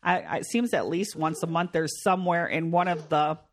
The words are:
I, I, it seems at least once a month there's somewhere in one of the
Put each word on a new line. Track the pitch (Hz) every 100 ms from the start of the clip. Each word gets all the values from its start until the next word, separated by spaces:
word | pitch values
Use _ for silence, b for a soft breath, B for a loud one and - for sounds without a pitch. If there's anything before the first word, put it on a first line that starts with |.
I, | 180 180
I, | 80 -
it | -
seems | 233 233
at | 156 92
least | 170 202 156
once | 156 156
a | 165
month | 170 175
there's | 165 156 -
somewhere | 202 185 175 170 170
in | 156 165
one | 170 180
of | 165 156
the | 151 151 156 _